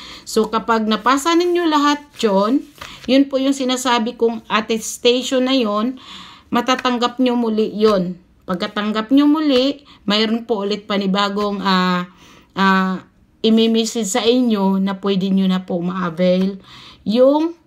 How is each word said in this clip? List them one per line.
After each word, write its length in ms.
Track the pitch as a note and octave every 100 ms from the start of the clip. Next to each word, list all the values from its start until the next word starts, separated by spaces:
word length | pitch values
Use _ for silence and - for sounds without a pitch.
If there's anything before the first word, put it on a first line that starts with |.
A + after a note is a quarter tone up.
| - - -
So, 240 | A3 G#3+
kapag 320 | A3+ A3 A3+
napasa 480 | G#3+ A3 B3 C#4 E4+
ninyo 320 | E4 F4+ F4
lahat 400 | E4 D4+ D4 D4 - -
yun, 400 | A3 G3 G#3 C#4+ - - - - -
yun 160 | C4+ C#4
po 80 | C4
yung 160 | C4+ C#4
sinasabi 640 | B3+ B3+ B3+ A#3+ A#3 A#3+
kong 240 | A3+ A3+ -
attestation 960 | G#3+ A3 A3 - - A#3+ B3+ B3+ C4 B3+
na 80 | C4+
yun, 400 | A3 G#3 A#3+ B3+ - - - - -
matatanggap 640 | A#3 A#3+ B3+ B3+ A#3+ A#3+ A#3
nyo 180 | B3+ A#3+
muli 320 | A3+ G#3+ A3
yun. 480 | G3 G#3+ G3 F3 F3+ _ _
Pagkatanggap 640 | - F3+ G#3 G#3 G#3 G#3+ A3
nyo 100 | C4+
muli, 600 | D4 D#4 D4+ B3 C4+ C#4 - -
mayroon 400 | G3+ G#3 A3 A3+
po 220 | A3+ G#3+ G3+
ulit 180 | G3+
panibagong, 800 | - G3+ G3 G3 G3+ G3+ G#3 G3+
ah, 460 | F#3+ F#3 F3+ F3+ F3+ - - - _
ah, 540 | - G3 F#3+ F#3+ F#3 - _ _ _
imimessage 720 | A3 A3 A3+ A3+ A3+ A#3 G3
sa 160 | B3 A3
inyo 560 | B3+ B3 G#3 G3 G3
na 160 | G3 F#3+
pwede 320 | G3+ G3 G3
nyo 160 | F#3+ F#3+
na 160 | F#3
po 160 | F#3 F3+
ma-avail 800 | F3 F3+ F3+ E3 F3+ F#3 F#3+ G3 - - - - G3
yung 480 | A#3 C4 D4+ E4 -